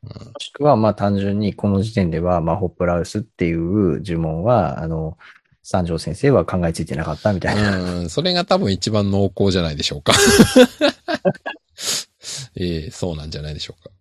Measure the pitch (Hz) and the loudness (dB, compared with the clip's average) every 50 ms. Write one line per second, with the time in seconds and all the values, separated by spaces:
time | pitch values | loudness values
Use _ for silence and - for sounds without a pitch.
0 | - - - - - - - - - - _ - 139 147 139 110 110 110 98 - | -18 -16 -18 -18 -18 -18 -16 -16 -16 -16 _ -2 2 4 4 4 4 2 0 2
1 | 98 101 101 98 98 101 98 104 107 101 - - - 104 98 98 95 113 110 107 | 0 0 0 0 0 -2 -2 0 -2 -2 -2 -2 0 0 2 2 0 0 0 0
2 | 95 85 80 80 85 87 90 87 80 82 82 82 95 87 - _ 90 87 87 87 | 0 0 0 -2 0 0 0 0 2 0 -2 -2 -2 -6 -4 _ -2 0 0 0
3 | 85 - - 107 107 _ _ - 90 85 82 82 82 85 95 107 104 87 73 - | -2 -4 -6 -8 -8 _ _ -2 -2 0 0 0 -2 0 0 2 2 2 0 0
4 | - 95 85 82 82 80 78 80 85 113 123 113 92 78 67 - - 80 82 80 | -4 -4 -4 -2 -2 -2 -4 -2 0 2 2 2 2 0 -2 -4 -6 -6 -4 -4
5 | 80 80 82 _ - - - _ _ _ _ _ _ - - 98 90 85 85 80 | -6 -6 -8 _ -20 -20 -20 _ _ _ _ _ _ -4 -2 -2 -2 0 -2 -4
6 | - - 78 - - 143 135 104 85 - - 92 87 82 82 - 82 - 67 69 | -4 -6 -8 -2 2 4 4 4 2 2 -2 -2 0 0 -2 -2 -6 -6 -6 -6
7 | 78 76 78 76 - 107 104 90 - - - 104 104 101 101 92 90 90 90 87 | -4 -6 -6 -2 -2 0 0 0 -2 -2 0 0 2 0 0 0 -2 -4 -4 -4
8 | 87 85 - - 151 185 180 175 170 - 190 185 202 101 98 95 - - 107 107 | -4 -4 -4 -2 -2 0 0 -2 0 0 0 2 2 0 0 0 -2 0 0 0
9 | 101 98 98 98 101 95 95 - 98 98 90 92 87 82 76 73 76 - - - | 0 2 2 2 0 0 0 0 0 2 2 2 0 -2 -4 -4 -6 -6 -6 -4
10 | - - - 403 403 403 403 403 220 - - 262 247 247 - - 311 285 - _ | 0 2 4 4 6 4 8 8 6 8 8 6 6 6 4 0 0 0 0 _
11 | _ - 320 - _ 190 - - _ - - 320 _ _ _ - - - - - | _ -6 -6 -2 _ -2 -2 -2 _ -16 -16 -16 _ _ _ -12 -8 -6 -6 -6
12 | - _ _ _ - - - - 135 - _ - 92 87 85 80 76 - - - | -8 _ _ _ -16 -14 -14 -14 -14 -14 _ -6 -4 -4 -4 -4 -6 -10 -8 -6
13 | - 92 82 76 73 76 82 - 73 76 76 - - - - _ _ - _ _ | -6 -4 -4 -6 -10 -10 -10 -10 -10 -10 -10 -10 -12 -14 -14 _ _ -20 _ _